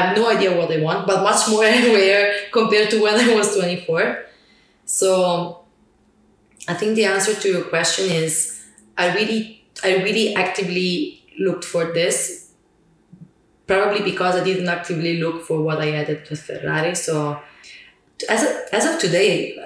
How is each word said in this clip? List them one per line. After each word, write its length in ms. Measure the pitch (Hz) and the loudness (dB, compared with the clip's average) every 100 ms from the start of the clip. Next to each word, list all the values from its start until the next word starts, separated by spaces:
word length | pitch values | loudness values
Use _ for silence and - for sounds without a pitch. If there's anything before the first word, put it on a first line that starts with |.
| 185 | 2
have 120 | 208 | 2
no 100 | 233 | 2
idea 280 | 196 190 175 | 2 2 2
what 160 | 165 | 0
I 80 | 160 | 0
want, 260 | 156 190 196 | 0 -2 0
but 160 | 185 | 2
much 280 | 196 226 220 | 2 2 2
more 160 | 214 220 | 4 4
<laughs> 0 | |
aware 680 | 247 240 214 190 202 202 202 - | 4 6 6 6 4 2 -2 -2
compared 380 | 233 214 208 214 | 0 2 2 2
to 100 | 226 | 2
when 140 | 208 214 | 2 4
I 200 | 240 220 | 4 4
was 220 | 202 202 | 2 0
twenty-four. 680 | 175 180 - 165 233 247 - _ _ _ _ _ - | -2 -4 -2 -2 -2 -4 -12 _ _ _ _ _ -6
So 760 | - 190 185 180 175 170 - _ _ _ _ _ _ _ _ _ _ - | 0 2 2 2 0 -4 -10 _ _ _ _ _ _ _ _ _ _ -8
I 60 | |
think 220 | 175 214 220 | -2 0 2
the 100 | 202 | 2
answer 280 | 196 196 | 2 0
to 160 | 208 196 | 0 0
your 140 | 180 | -2
question 480 | - 165 170 - 190 | 0 -2 0 0 0
is 540 | 165 160 156 - - - - _ - | 0 0 -2 -4 -6 -18 -20 _ -2
I 160 | 175 | 0
really, 500 | 185 220 226 220 - _ - | 0 0 -2 -4 -14 _ -6
I 200 | 190 190 | 0 0
really 320 | 196 214 220 - | 0 0 0 0
actively 880 | - - 180 180 180 180 - - _ - | -2 -2 -4 -2 -2 -2 -4 -8 _ -4
looked 240 | 190 170 | -2 -2
for 300 | - 175 165 | -4 -4 -2
this, 580 | 170 180 - - - - _ _ _ _ _ _ - - _ _ _ - | 0 0 0 -2 -6 -16 _ _ _ _ _ _ -20 -20 _ _ _ -2
probably 380 | 196 208 208 | 0 2 0
because 320 | 196 - 180 180 | -2 -2 0 0
I 80 | |
didn't 240 | 185 180 175 | 0 0 -2
actively 520 | 170 - 165 170 170 | -4 -4 -4 -2 -2
look 220 | 160 165 | -2 -4
for 180 | - 160 | -4 -2
what 180 | 156 156 | 0 -2
I 80 | 151 | -2
had 220 | 151 151 | -2 -4
at 180 | 151 - | -6 -8
Ferrari. 680 | 151 - - 147 156 165 180 | -12 -10 -8 -4 -2 -2 -2
So 440 | - 156 147 147 - - - - - _ _ _ - | -2 -2 -2 -6 -12 -20 -20 -20 -20 _ _ _ -2
as 140 | 220 | 0
of, 80 | 302 - - | 0 -2 -4
as 200 | 208 320 | 0 0
of 60 | - | 0
today, 580 | 180 170 202 160 104 - | 0 2 2 2 -4 -10